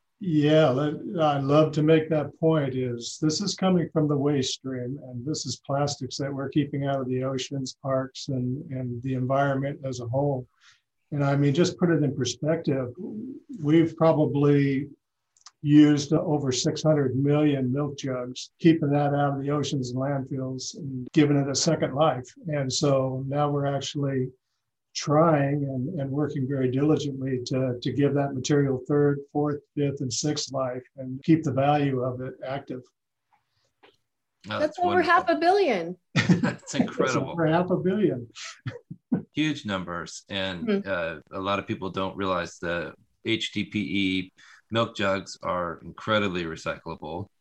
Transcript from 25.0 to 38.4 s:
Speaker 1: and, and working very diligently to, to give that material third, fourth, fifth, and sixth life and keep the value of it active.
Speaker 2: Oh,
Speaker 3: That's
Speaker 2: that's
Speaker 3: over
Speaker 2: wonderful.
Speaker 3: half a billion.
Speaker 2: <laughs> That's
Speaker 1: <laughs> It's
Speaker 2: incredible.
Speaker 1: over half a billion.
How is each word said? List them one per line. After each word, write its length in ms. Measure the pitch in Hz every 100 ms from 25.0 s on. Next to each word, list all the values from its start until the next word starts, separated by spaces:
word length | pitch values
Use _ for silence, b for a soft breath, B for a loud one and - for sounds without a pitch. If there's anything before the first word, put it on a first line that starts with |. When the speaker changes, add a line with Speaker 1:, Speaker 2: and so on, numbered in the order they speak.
| - 147 170 151 139 147 139
Speaker 1:
and, 340 | 131 127 135
and 120 | 135
working 360 | 135 147 147 127
very 220 | 139 127
diligently 720 | 131 147 156 143 131 131 127 -
to, 260 | 131 131 120
to 100 | -
give 220 | 123 143
that 220 | 139 139 131
material 440 | 127 147 139 127 -
third, 320 | 147 143 139 139
fourth, 240 | 147 147 147 - -
fifth, 260 | 143 139
and 120 | 127
sixth 380 | - 151 147 -
life 300 | 135 131 127 - -
and 240 | 131 131
keep 200 | - 160
the 80 | 156
value 500 | 123 139 147 139 127
of 200 | 127 120
it 140 | 131 131 135
active. 340 | 135 - 127 - _ _ _ _ _ _ _ _ _ _ _ _ _ _ _ -
Speaker 2:
Oh, 100 | 214
Speaker 3:
That's 0 |
Speaker 2:
that's 200 | 302 302
Speaker 3:
over 80 | 359
Speaker 2:
wonderful. 220 | 359 359
Speaker 3:
half 180 | 349 359
a 60 | 311
billion. 640 | 330 403 359 202 165 180 _
Speaker 2:
<laughs> 80 | 156
That's 480 | 113 180 - 123
Speaker 1:
<laughs> 0 |
It's 120 | - 139
Speaker 2:
incredible. 560 | - - 95 127 -
Speaker 1:
over 160 | 170 156
half 220 | 165 180
a 60 | 175
billion. 500 | 170 214 185 127 117 -